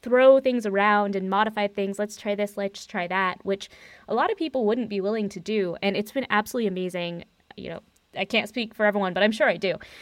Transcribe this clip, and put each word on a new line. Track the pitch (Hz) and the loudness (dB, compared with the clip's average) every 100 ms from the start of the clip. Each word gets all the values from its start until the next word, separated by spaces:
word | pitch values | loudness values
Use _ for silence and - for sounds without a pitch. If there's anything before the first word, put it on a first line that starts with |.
throw | - 247 262 269 | 2 6 8 8
things | 262 247 214 | 6 0 0
around | 196 208 208 202 196 | 2 4 4 2 -2
and | 190 | -2
modify | 196 214 214 202 | 0 0 0 -4
things. | 202 196 196 | -2 -4 -4
"Let's | 208 - | -6 -6
try | 214 208 | -6 -2
this, | 208 208 | -4 -4
let's | 202 202 - | -8 -8 -10
try | 202 175 | -8 -4
that," | 185 185 - 196 | 0 -2 -2 -4
which | 196 - - - - - | -4 -6 -20 -20 -20 -4
a | 226 | -2
lot | 294 | 0
of | 415 | -2
people | 320 262 208 | -4 0 0
wouldn't | 233 214 | 0 -2
be | 202 | -4
willing | 190 220 208 | -2 -2 -4
to | 190 | -6
do. | 170 214 185 170 | -4 -2 -2 -2
And | 196 196 | -2 -2
it's | 214 | -4
been | 269 247 | -6 -2
absolutely | 208 214 254 214 | -2 -2 -4 -2
amazing. | 185 185 180 175 170 - _ _ - | -2 -6 -6 -8 -10 -14 _ _ -16
You | - | -14
know, | 165 _ _ _ - | -14 _ _ _ -10
I | 190 | -2
can't | 226 208 | -2 -2
speak | - 220 | -6 -8
for | - 208 | 0 2
everyone, | 202 196 | 2 0
but | 185 | 2
I'm | 208 | 2
sure | 214 285 | 4 2
I | 180 | 2
do. | 190 156 - - | -2 -4 -8 -20